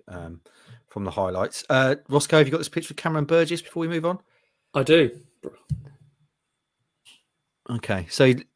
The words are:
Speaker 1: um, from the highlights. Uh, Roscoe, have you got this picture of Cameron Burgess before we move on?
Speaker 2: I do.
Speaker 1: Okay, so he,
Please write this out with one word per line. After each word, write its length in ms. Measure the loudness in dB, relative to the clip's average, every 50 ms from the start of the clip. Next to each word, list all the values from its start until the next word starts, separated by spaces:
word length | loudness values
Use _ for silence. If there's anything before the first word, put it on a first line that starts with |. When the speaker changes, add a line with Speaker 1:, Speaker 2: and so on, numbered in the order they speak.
| _
Speaker 1:
um, 340 | -18 -16 -16 -14 -16 -18 -20 _ _ _ _ _ -20 -20 -20 _
from 160 | _ -12 -10 -10
the 80 | -6
highlights. 540 | -4 -4 -4 -2 -2 -4 -4 -6 -6 -10 -4 0
Uh, 280 | 2 2 2 2 0 -2 -4 -2
Roscoe, 300 | 0 0 0 4 4 4
have 80 | 4
you 60 | 4 2
got 60 | -2
this 100 | -6 -6
picture 240 | -6 -8 -8 -8 -12
of 40 |
Cameron 280 | -8 -6 -4 -2 -2 0
Burgess 360 | 2 2 2 2 0 -2 -6
before 200 | -8 -10 -8 -6
we 80 | -6 -4
move 160 | -4 -4 -2
on? 140 | -4 -4 -6 -10 _ _ _ _ _ _ _ _ _ -4
Speaker 2:
I 120 | -2 4
do. 340 | 6 6 6 6 4 0 -6 -16 _ _ _ -18 -18 -18 _ _ -10 -10 -10 -10 -14 -20 _ _ _ _ _ _ _ _ _ _ _ _ _ _ _ _ _ _ _ _ _ _ -20 -20 _ _ _ _ _ _ _ _ _ _ -10
Speaker 1:
Okay, 380 | -8 -8 -6 -4 -6 -6 -6 -6
so 180 | 0 2 4
he, 180 | 4 4 2 -2 -10 _